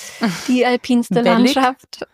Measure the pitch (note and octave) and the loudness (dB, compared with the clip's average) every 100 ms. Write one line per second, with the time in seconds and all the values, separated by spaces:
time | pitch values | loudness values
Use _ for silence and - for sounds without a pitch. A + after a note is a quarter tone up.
0 | - - A3+ E3 - B3 A#3+ B3 - B3 | -18 -6 -6 -4 -2 2 2 0 0 0
1 | A#3 A#3 A#3 A3+ B3 C#4 B3+ C4 _ - | 2 0 2 2 2 2 0 -2 _ -18
2 | - | -18